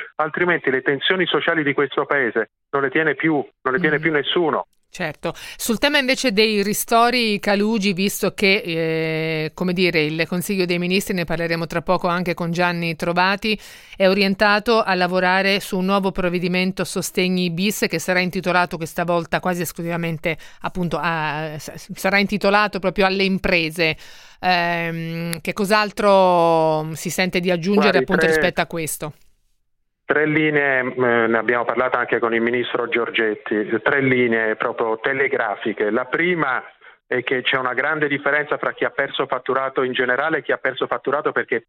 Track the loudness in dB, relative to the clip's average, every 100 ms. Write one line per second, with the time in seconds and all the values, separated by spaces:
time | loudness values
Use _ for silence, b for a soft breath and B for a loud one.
0 | B -6 -4 0 0 0 0 0 0 0
1 | 0 0 2 0 0 0 0 0 0 0
2 | 0 2 0 0 -4 _ _ -2 0 0
3 | 0 0 0 0 -2 _ -2 0 0 0
4 | 0 -2 0 0 0 -2 -6 _ _ -8
5 | -8 -6 -8 -8 -12 -8 -4 0 2 2
6 | 2 0 0 2 2 2 0 -2 2 4
7 | 4 4 0 0 0 2 2 2 0 0
8 | -2 0 -4 0 2 2 0 -2 -2 0
9 | -2 -2 -2 -2 -4 -4 -2 2 2 2
10 | 0 0 -2 -2 -2 -2 0 0 0 0
11 | 0 -2 -2 -2 -2 -2 -2 -4 0 0
12 | 0 -2 -2 -2 -2 0 0 0 -4 -4
13 | -2 0 0 0 -2 -4 B B B B
14 | 4 4 2 2 4 4 2 2 2 2
15 | 2 2 2 2 2 0 -2 -2 0 2
16 | 0 0 -2 0 0 0 0 -2 -4 -4
17 | -4 -2 0 2 0 0 -2 0 -2 -2
18 | -2 0 0 -2 0 0 0 -2 -8 -4
19 | -2 -2 0 -2 -2 -4 -4 -6 -6 -4
20 | -4 -4 -4 -4 B B -8 -4 -4 -2
21 | -2 -2 -2 -4 -6 -8 -12 -14 -14 -4
22 | 0 2 2 2 2 4 2 0 -2 2
23 | 2 2 0 0 2 2 0 0 0 0
24 | B B B B 0 2 2 -2 -4 -4
25 | -6 -6 -6 -6 -6 -2 2 2 0 0
26 | 4 6 6 6 6 4 4 2 -2 -6
27 | -6 -2 0 0 0 0 2 4 6 4
28 | 2 2 4 4 2 0 -4 -4 -6 -6
29 | -10 -12 _ _ _ _ _ _ _ _
30 | -2 0 2 2 2 2 2 2 0 0
31 | 2 4 4 2 2 0 0 0 0 0
32 | 0 0 0 0 0 0 -2 -4 -2 -2
33 | -2 0 -2 -2 -2 -2 0 -2 0 2
34 | 2 2 2 2 0 -2 -4 -2 -2 -2
35 | -2 0 0 0 -2 -4 -4 -2 0 -2
36 | -2 -2 0 0 -2 -4 -6 -18 B B
37 | -6 -4 -2 -4 -2 -2 -2 -2 -2 0
38 | -2 -2 0 0 0 -4 -4 -4 -4 -2
39 | -4 -2 -2 -4 -2 -2 -2 -2 -2 0
40 | 0 0 0 -2 -2 -2 -2 -4 -4 -4
41 | -2 -2 -2 -2 -2 -4